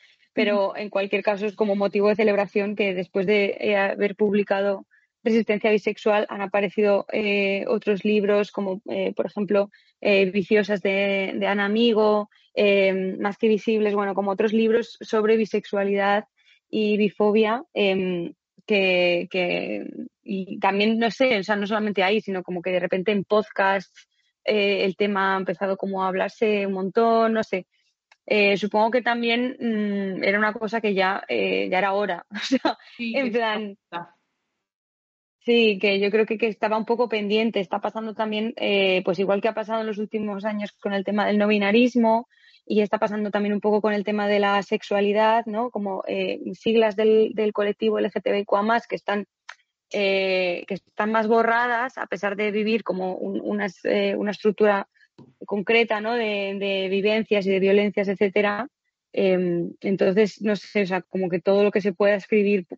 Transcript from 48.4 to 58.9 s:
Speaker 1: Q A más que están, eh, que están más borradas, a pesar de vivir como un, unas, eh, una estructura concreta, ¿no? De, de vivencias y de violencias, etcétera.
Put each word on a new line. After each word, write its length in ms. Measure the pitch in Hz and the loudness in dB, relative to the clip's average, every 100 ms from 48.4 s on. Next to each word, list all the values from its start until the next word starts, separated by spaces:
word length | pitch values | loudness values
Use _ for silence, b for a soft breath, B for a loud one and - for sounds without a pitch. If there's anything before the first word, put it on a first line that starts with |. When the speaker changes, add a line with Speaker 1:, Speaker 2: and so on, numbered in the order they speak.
| 202 | 0
Speaker 1:
Q 120 | 202 | 0
A 40 | |
más 260 | 214 233 - | 2 0 -2
que 100 | 170 | -6
están, 280 | - 208 196 _ - - _ _ _ | -4 -4 -6 _ -20 -20 _ _ _
eh, 760 | 208 196 190 190 185 180 175 - | -2 0 0 0 0 -2 -4 -6
que 60 | |
están 400 | 185 - - 214 | -10 -8 -4 0
más 140 | 220 214 | 0 2
borradas, 680 | 226 233 233 247 233 254 220 | 4 4 2 0 -2 -4 -8
a 100 | 208 | -8
pesar 280 | 196 202 196 | -6 -4 -2
de 160 | 214 | -2
vivir 320 | 202 214 226 | 0 0 0
como 320 | 185 185 185 185 | -2 -4 -6 -6
un, 240 | 196 196 | -6 -6
unas, 380 | 202 208 202 - - | -4 -4 -4 -4 -2
eh, 300 | 208 202 202 | 0 0 -2
una 140 | 202 | -4
estructura 580 | 190 214 190 214 202 - b b - - _ - | -2 0 2 2 2 -4 b b -20 -20 _ -8
concreta, 560 | 208 180 226 226 214 | -6 0 2 2 -2
¿no? 120 | 220 | -2
De, 440 | 240 220 202 196 196 | -2 -2 -4 -4 -4
de 300 | 196 196 190 | -4 -4 -2
vivencias 560 | 196 208 220 214 208 190 | 0 2 0 0 0 2
y 40 | |
de 80 | 190 | 2
violencias, 480 | 196 202 208 208 196 | 4 4 2 0 -2
etcétera. 580 | 190 202 208 208 208 269 _ _ | 0 0 2 0 -2 -8 _ _